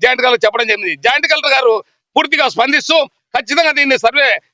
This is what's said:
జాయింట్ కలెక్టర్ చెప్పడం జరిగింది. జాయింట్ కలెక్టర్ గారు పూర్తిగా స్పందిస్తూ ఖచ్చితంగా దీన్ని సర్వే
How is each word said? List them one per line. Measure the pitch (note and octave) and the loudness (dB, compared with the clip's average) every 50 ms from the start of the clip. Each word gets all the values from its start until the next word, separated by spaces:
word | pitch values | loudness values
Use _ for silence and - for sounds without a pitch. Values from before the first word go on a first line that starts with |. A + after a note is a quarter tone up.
| E3+ | 0
జాయింట్ | B3 B3+ A#3+ A#3 | 0 0 2 2
కలెక్టర్ | B3+ B3 A#3 - | 0 2 2 2
చెప్పడం | G#3+ G#3 A#3 A#3+ A3 | 0 0 0 -2 -2
జరిగింది. | G#3 G#3 G3+ F3+ D#3+ C#3 C#3 | -2 -4 -2 -6 -6 -2 0
జాయింట్ | A3+ C4 D4 D4 D#4+ | 0 0 0 0 0
కలెక్టర్ | D#4 D4+ C#4+ D4 C4+ C4+ | 0 0 0 0 0 0
గారు | B3+ A#3+ A3 G#3 - _ _ _ _ _ _ | 0 -2 -4 -6 -6 _ _ _ _ _ _
పూర్తిగా | C4+ D#4 C#4 D4+ D4 C#4+ B3+ - | -2 0 0 0 0 0 -2 0
స్పందిస్తూ | F3+ A#3 C4 C#4 D4 - - D#4+ E4 C#4 G#3+ _ _ _ _ _ | -2 -2 0 0 -2 0 0 0 0 0 -2 _ _ _ _ _
ఖచ్చితంగా | B3 C4 G3+ C#4 D#4 E4+ D#4 D4 C#4+ | -4 -4 -2 -2 0 0 0 2 0
దీన్ని | C#4+ C4+ C4 B3 - | 0 0 0 2 2
సర్వే | A3+ B3 C#4+ C#4+ B3+ G#3 F3 - _ | 0 2 2 2 2 0 -2 -4 _